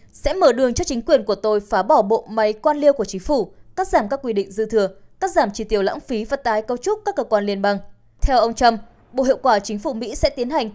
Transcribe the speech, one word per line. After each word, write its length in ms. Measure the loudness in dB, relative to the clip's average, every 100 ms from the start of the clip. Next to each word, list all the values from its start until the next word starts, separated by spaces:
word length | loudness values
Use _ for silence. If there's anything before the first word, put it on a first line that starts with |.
| -20
sẽ 220 | -6 -4
mở 180 | 4 4
đường 220 | 4 0
cho 100 | 0
chính 180 | -4 -4
quyền 220 | 2 2
của 100 | 2
tôi 260 | -2 0 0
phá 220 | 0 -2
bỏ 200 | 4 4
bộ 240 | 4 0 -2
máy 220 | 0 0
quan 260 | 2 0 2
liêu 140 | 2
của 120 | 2
chính 160 | -2 -6
phủ, 320 | -2 -2 -2 -8 -16 -8
cắt 120 | 0
giảm 200 | 0 0
các 120 | -4
quy 100 | -4
định 180 | -4 -4
dư 160 | -4 -2
thừa, 220 | 0 0 -4 -20 -6
cắt 100 | -2
giảm 200 | 0 0
chi 140 | -2
tiêu 180 | -4 0
lãng 180 | 0 -4
phí 240 | -6 -6
và 120 | -4 -4
tái 260 | -2 -2
cấu 140 | -2 -6
trúc 240 | -2 -4
các 120 | -4 -4
cơ 80 |
quan 200 | 0 0
liên 180 | 0 -2
bang. 160 | -2 -2 -6 -20 _ _
Theo 180 | 2 4
ông 160 | 2
Trump, 260 | 2 2 2 -8 _ _
Bộ 120 | -4
Hiệu 120 | 0 2
quả 160 | 2 2
Chính 200 | 0 -6
phủ 140 | -6
Mỹ 220 | -6 -8
sẽ 160 | -2 -2
tiến 200 | 0 -4
hành 200 | -2 -4